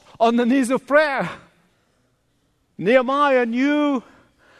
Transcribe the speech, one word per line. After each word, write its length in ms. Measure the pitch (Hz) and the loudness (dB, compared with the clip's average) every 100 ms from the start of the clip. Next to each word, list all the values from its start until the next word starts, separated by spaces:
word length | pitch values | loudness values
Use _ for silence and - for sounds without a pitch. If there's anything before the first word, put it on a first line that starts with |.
| _ - | _ -2
on 160 | 233 233 | 0 2
the 100 | 240 | 2
knees 240 | 269 233 | 0 0
of 160 | 262 - | -4 0
prayer. 420 | 294 302 262 175 - - _ _ _ _ _ _ _ _ _ _ _ _ - | 0 2 -2 -6 -10 -20 _ _ _ _ _ _ _ _ _ _ _ _ -8
Nehemiah 680 | 175 254 247 277 285 254 233 | 0 0 2 0 0 0 -2
knew 560 | 240 285 294 294 262 - - _ _ _ | -2 0 0 0 -2 -8 -20 _ _ _